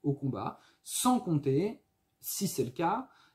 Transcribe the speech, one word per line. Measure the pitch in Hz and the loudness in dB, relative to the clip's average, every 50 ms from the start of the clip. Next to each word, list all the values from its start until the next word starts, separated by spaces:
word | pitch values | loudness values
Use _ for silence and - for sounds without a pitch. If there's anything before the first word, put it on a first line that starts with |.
| - | -2
au | 147 139 | -2 -2
combat, | - - 135 113 95 107 - - - - - _ _ - | 0 -2 -4 -4 -4 -4 -8 -8 -10 -16 -20 _ _ -14
sans | - - - - 254 254 240 | -8 -4 0 2 4 4 2
compter, | - 180 165 143 - 139 131 147 185 220 233 - _ _ _ _ _ _ _ _ | 2 2 0 2 4 4 2 4 2 0 -2 -6 _ _ _ _ _ _ _ _
si | - - - - 202 185 | -12 -8 -4 -2 -2 -2
c'est | - - 120 | 0 0 -2
le | 117 | -2
cas, | - - 170 170 202 240 262 - _ _ _ _ _ | -2 -2 0 0 0 -2 -4 -8 _ _ _ _ _